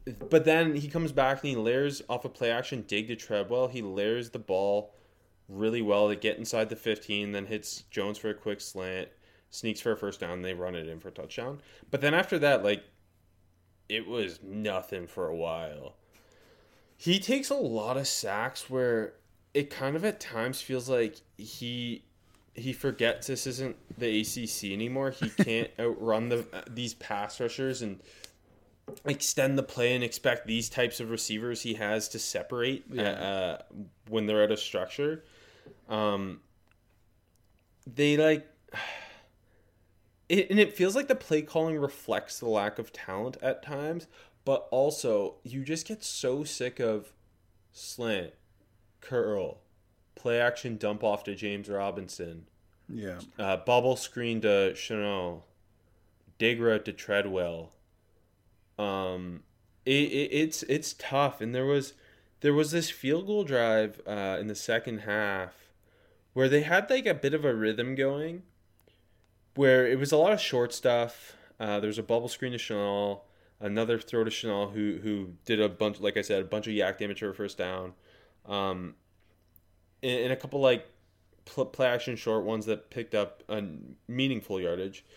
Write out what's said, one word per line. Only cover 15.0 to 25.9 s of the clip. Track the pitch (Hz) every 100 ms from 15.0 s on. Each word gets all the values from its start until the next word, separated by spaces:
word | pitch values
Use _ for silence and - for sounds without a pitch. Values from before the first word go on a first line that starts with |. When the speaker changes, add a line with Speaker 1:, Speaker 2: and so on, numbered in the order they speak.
| 85
Speaker 1:
for | - 85
a | 82
while. | 82 82 80 76 65 - _ _ _ _ - - _ _ _ -
He | 165 190
takes | 190 269 277
a | 277
lot | 160 113 107 131
of | 135
sacks | - 104 101 123 - -
where | 131 123 117 107 - _ _ _
it | 143 143
kind | - 135 156
of | 208
at | 214
times | - 113 120 135
feels | - 127 123
like | 127 110 - - -
he, | 110 - 120 120 120 117 - _ _ - _ -
he | 131
forgets | - 139 120 113 - -
this | 131 135
isn't | 123 131 - - -
the | 120
A | 110
C | 110 127 113
C | - 101
anymore. | 98 117 131 135
He | 131 113
can't | - 180 113 -
Speaker 2:
<laughs> | -
Speaker 1:
outrun | 117